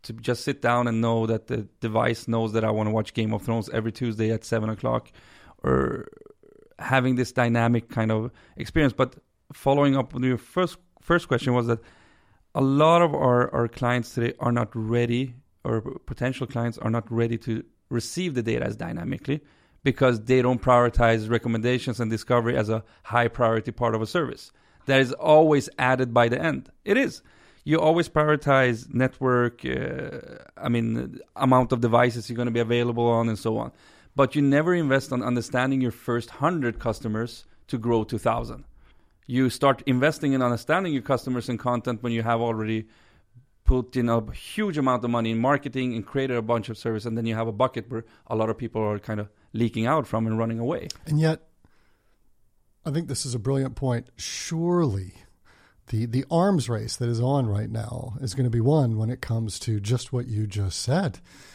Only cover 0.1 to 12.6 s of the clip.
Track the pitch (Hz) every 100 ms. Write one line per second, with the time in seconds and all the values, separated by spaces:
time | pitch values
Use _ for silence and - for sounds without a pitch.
0.1 | 113 117 120 - 139 120 120 120 113 117
1.1 | 117 110 110 - 120 104 _ 113 110 120
2.1 | 117 - 113 113 110 110 107 107 110 110
3.1 | - 110 107 101 117 101 120 110 - 123
4.1 | 107 110 110 - 113 110 110 123 120 -
5.1 | - - - - - - 65 65 - -
6.1 | - - _ - - - - 123 135 127
7.1 | 127 120 - 120 117 117 117 113 - 110
8.1 | 110 117 - - - - 160 143 - 131
9.1 | - _ _ - - 139 143 143 135 120
10.1 | 123 127 120 - - 180 - _ _ -
11.1 | 170 - 120 127 123 117 117 - - _
12.1 | _ _ _ _ -